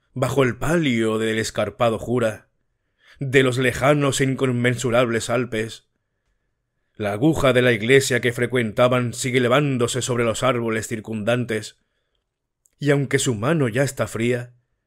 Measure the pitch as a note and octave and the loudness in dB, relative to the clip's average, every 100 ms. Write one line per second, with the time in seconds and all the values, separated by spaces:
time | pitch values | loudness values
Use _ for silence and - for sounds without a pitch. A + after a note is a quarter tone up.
0 | _ B2+ B2+ C3+ B2+ G2+ C#3 F3 D3+ A#2 | _ -6 -2 2 0 0 -2 0 2 2
1 | A2 A2 A2 A2 G#2+ - G#2 - A#2+ G#2+ | 0 0 -2 -2 -2 -4 -4 0 0 0
2 | - B2 A2+ G#2 - _ _ _ _ _ | -2 0 0 -4 -14 _ _ _ _ _
3 | _ - C#3 C3+ C3 A#2+ B2+ - C3 D3 | _ -10 0 4 4 2 0 2 2 2
4 | C#3 B2 C3+ C3 C3 B2 B2 A#2+ C3 A#2 | 2 0 0 0 0 2 0 0 0 2
5 | B2 A2+ - A#2+ A#2 A2 A2 - _ _ | 2 0 -2 -2 -2 -4 -6 -10 _ _
6 | _ _ _ _ _ _ _ _ _ - | _ _ _ _ _ _ _ _ _ -8
7 | G#2 G#2 D3+ D3+ C#3 B2 B2 A2+ A2 C3+ | -6 0 2 4 4 4 4 2 4 4
8 | C3+ A#2+ A#2+ A#2+ A#2+ B2+ A2 G2 B2 B2+ | 4 0 -2 -2 -2 -2 -2 2 2 2
9 | B2 - C3 B2+ A#2+ C3 D3 C3 A#2+ B2+ | -2 -6 -2 0 2 2 2 0 -2 -2
10 | A#2+ B2 A#2 G#2+ B2+ A#2+ A#2 A2 G#2 A2 | -4 -2 -2 0 -2 -2 -2 -4 -4 -8
11 | G#2 A2 G#2 B2 A2+ A2 A2 - _ _ | -8 -6 -2 -2 -2 -6 -6 -16 _ _
12 | _ _ _ _ _ _ _ _ D3 C#3+ | _ _ _ _ _ _ _ _ 0 0
13 | C3 B2+ C3+ G#2+ A#2+ E3 B2+ A2 C#3 - | 0 0 0 -2 0 0 0 0 -2 -2
14 | A2 A2 A#2 A#2+ B2 _ _ _ | -6 -2 -2 -2 -6 _ _ _